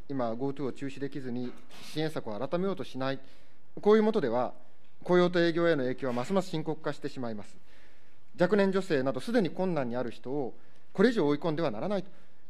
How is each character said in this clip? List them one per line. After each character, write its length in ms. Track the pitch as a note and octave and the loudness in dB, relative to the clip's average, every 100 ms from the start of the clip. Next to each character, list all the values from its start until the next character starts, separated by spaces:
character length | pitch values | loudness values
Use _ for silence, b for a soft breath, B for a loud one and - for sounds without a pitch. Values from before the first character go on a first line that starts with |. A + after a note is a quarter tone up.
| - | -4
今、 260 | C#3 A#2 | -2 -2
ゴ 180 | A#2 C#3 | 0 -2
ー 20 | |
ト 100 | C#3 | -2
ゥ 20 | C3 | -4
ー 20 | |
を 20 | |
中 140 | - C3+ | -4 -4
止 140 | C3 | -4
で 100 | C#3 | -4
き 100 | D3 | -4
ず 120 | C3 | -4
に、 200 | A#2+ B2 A#2 - - | -4 -4 -6 -6 -6
支 160 | - D3+ | -4 -2
援 100 | D#3 | -2
策 200 | D3 A#2 | -2 -4
を 100 | G#2 | -4
改 180 | C#3 F3 | -2 0
め 80 | F#3+ | 0
よ 60 | |
う 40 | F3 | -2
と 80 | B2 | -4
し 120 | B2+ | -2
な 140 | C3 | -2
い、 80 | C#3 b b b b - - | -2 b b b b -6 0
こ 100 | G3+ | 6
う 60 | A3 | 8
い 20 | |
う 40 | |
も 100 | G#3+ | 6
と 80 | A3 | 4
で 80 | C3 | 2
は、 240 | A#2+ A2+ - - - - - | 2 2 -2 -6 -6 -6 -4
雇 140 | - F3+ | 4 6
用 120 | F3+ | 6
と 100 | F3 | 4
営 140 | E3+ | 4
業 140 | E3 E3+ | 4 4
へ 80 | D3+ | 4
の 80 | |
影 120 | B2+ C3 | 2 0
響 120 | C3 | 0
は 60 | |
ま 120 | A#2+ B2+ | 0 2
す 80 | |
ま 80 | F#3+ | 0
す 80 | F3+ | 0
深 140 | D#3+ | -2
刻 180 | D#3 D3+ | -2 -2
化 120 | D#3 | -4
し 60 | C#3 | -4
て 100 | C#3+ | -4
し 100 | C3+ | -4
ま 100 | A#2+ | -4
い 60 | G#2+ | -4
ま 80 | |
す。 120 | - - b b b b b b - - | -6 -6 b b b b b b -6 0
若 160 | F3 G3+ | 2 4
年 160 | G3 | 4
女 100 | F#3+ | 2
性 220 | F#3 C#3+ | 2 2
な 100 | C3 | 2
ど、 60 | C3 | 0
す 120 | A#3 | 0
で 100 | A#3 | 2
に 80 | E3+ | 2
困 240 | - F#3 | 0 0
難 140 | D#3+ B2 | 0 0
に 80 | A#2+ | -2
あ 80 | |
る 80 | B2 | -2
人 200 | - B2 | -4 -4
を 260 | D3 A#2 b b b b | -4 -4 b b b b
こ 100 | - | 4
れ 60 | A3+ | 4
以 40 | |
上 140 | A3+ D3 | 6 2
追 80 | D3 | 2
い 20 | |
込 140 | E3+ | 0
ん 40 | D3+ | 0
で 60 | |
は 100 | D#3 | 0
な 80 | G#2+ | -2
ら 80 | E3 | -2
な 100 | G#3+ | -2
い 60 | |
と、 60 | - b b b b | -2 b b b b